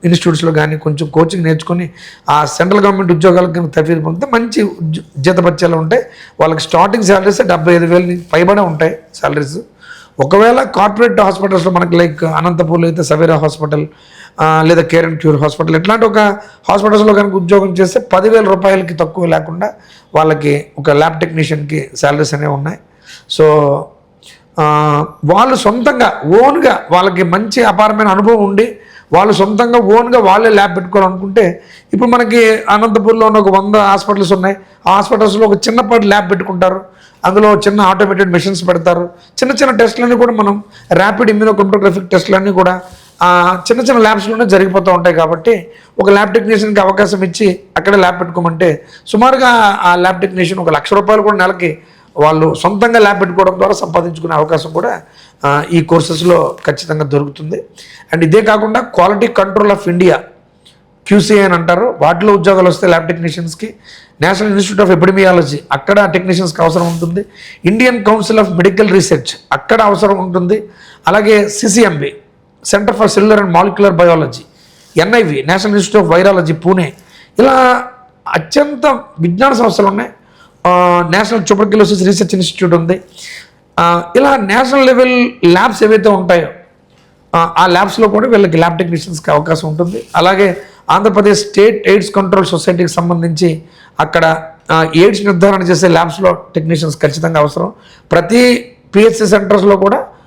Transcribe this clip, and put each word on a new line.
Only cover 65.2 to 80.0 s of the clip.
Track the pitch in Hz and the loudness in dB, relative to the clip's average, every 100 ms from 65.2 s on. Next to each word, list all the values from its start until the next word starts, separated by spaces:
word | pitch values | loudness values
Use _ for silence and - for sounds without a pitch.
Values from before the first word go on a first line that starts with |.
| 185 175 139 143 - | 4 2 0 -6 -6
అక్కడ | 139 - 202 190 | -6 0 0 0
టెక్నీషియన్స్‌కి | 175 185 175 175 170 | -2 -2 -2 -2 -2
అవసరం | 165 175 170 | 0 0 -2
ఉంటుంది, | 165 170 185 - - - - 170 | -4 -6 -6 -8 -14 -20 -6 -2
Indian | 220 254 240 | 0 0 0
Council | 208 220 - 220 | 0 0 0 0
of | 185 170 | 0 2
Medical | 190 190 214 | 0 2 2
Research, | 190 - 147 - - - | 2 2 -2 -4 -12 -6
అక్కడ | 135 - 226 | -6 -2 0
అవసరం | 208 180 202 196 | 2 2 0 -2
ఉంటుంది, | 185 180 180 214 - - - - 165 | -4 -4 -2 -4 -6 -20 -20 -8 -2
అలాగే | 208 208 214 208 | 0 2 2 0
సీసీఎంబి, | - 226 214 202 151 143 - _ _ _ _ - 202 | -2 0 2 2 0 -8 -12 _ _ _ _ -4 -2
Center | 208 | -2
for | 214 214 | 0 0
Cellular | 202 214 208 | 2 2 2
and | 196 | 2
Molecular | 170 196 190 202 | 0 0 2 0
Biology, | 170 175 160 135 120 - _ _ _ _ - | 4 2 2 -2 -8 -20 _ _ _ _ -2
ఎన్ఐవి, | 190 240 175 135 139 | 0 0 0 -2 -2
National | 185 214 202 | -2 0 0
Institute | - 214 160 | 2 0 2
of | 170 | 2
Virology, | 196 185 160 | 4 2 0
పూణే, | 160 170 185 143 - _ - _ - | -2 0 0 -2 -8 _ -20 _ 0
ఇలా | 269 262 254 247 - - _ _ - | 2 4 2 0 -4 -16 _ _ -8
అత్యంత | 170 156 285 294 262 294 247 - - | -8 -2 -2 -2 -2 -2 -2 -6 -6
విజ్ఞాన | 170 185 269 | -4 0 0
సంస్థలు | 233 226 - 196 | 2 0 0 -2
ఉన్నాయి. | 202 | -2